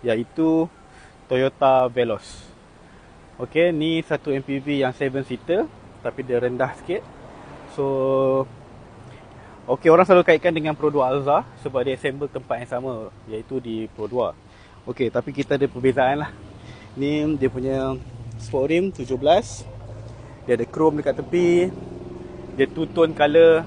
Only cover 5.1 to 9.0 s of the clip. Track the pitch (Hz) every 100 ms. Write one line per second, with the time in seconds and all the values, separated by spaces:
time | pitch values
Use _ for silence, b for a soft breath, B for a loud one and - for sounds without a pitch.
5.1 | 135 131 123 - 185 311 - - - 120
6.1 | - 127 120 123 123 131 - - 185 -
7.1 | - - - - - - - 139 135 131
8.1 | 135 135 135 131 - - - - -